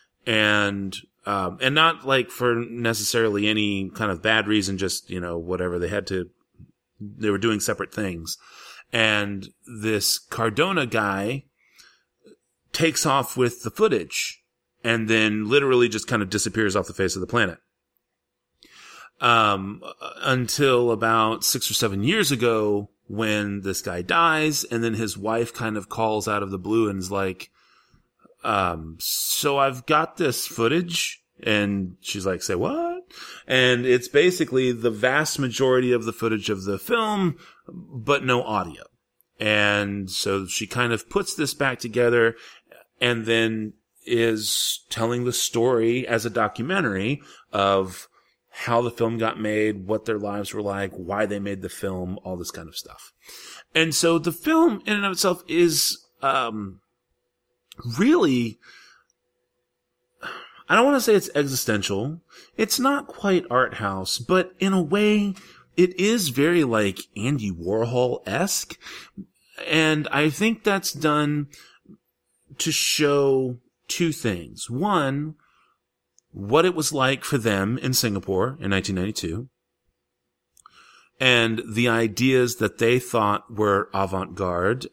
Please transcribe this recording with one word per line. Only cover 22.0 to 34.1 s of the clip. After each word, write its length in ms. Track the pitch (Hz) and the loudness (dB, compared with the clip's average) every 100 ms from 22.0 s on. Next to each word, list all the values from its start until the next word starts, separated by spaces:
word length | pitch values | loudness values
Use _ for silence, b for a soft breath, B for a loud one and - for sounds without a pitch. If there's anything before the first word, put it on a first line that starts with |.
years 280 | 113 214 131 | 0 2 0
ago 600 | 131 120 113 107 104 104 _ - | 2 2 2 2 0 -2 _ -10
when 560 | 104 110 104 104 101 | -4 0 0 -2 -4
this 180 | 95 92 | -4 -6
guy 220 | - 90 | -6 -6
dies, 640 | 90 170 170 156 156 147 | 0 4 4 4 2 0
and 200 | - 117 | -2 -2
then 80 | 117 | -2
his 240 | 113 110 98 | -2 -4 -4
wife 380 | 101 113 117 | -2 -2 -2
kind 240 | - 117 107 | -4 -6 -6
of 100 | 98 | -6
calls 400 | - 113 107 104 | -2 0 0 -2
out 140 | 104 | -2
of 80 | 101 | -2
the 80 | 95 | -6
blue 320 | 95 110 107 | 0 2 2
and 80 | 98 | 0
is 120 | 92 | -4
like, 380 | 98 95 90 - b b b b b b _ - _ | -2 -2 -6 -12 b b b b b b _ -20 _
um, 540 | 113 104 92 82 80 85 | -2 0 0 -2 -10 -10
"So 560 | - - - - 143 139 | -6 -4 -2 -2 0 2
I've 300 | 135 127 - | 0 0 0
got 320 | 151 165 - | 2 0 0
this 280 | 160 120 - | -2 -2 -4
footage." 760 | - 117 160 175 165 - - _ _ | 0 2 2 0 -2 -4 -6 _ _
And 540 | - 107 101 101 92 - | 0 2 2 0 -4 -8
she's 260 | - 101 95 | -10 -6 -4
like, 160 | 90 | -2
"Say 140 | - 92 | -2 -2
what?" 480 | 135 302 339 359 359 B B B - | 0 -2 -4 -6 -12 B B B -2
And 400 | 127 127 123 127 | 2 4 4 4
it's 220 | 123 | 2
basically 640 | 123 | 2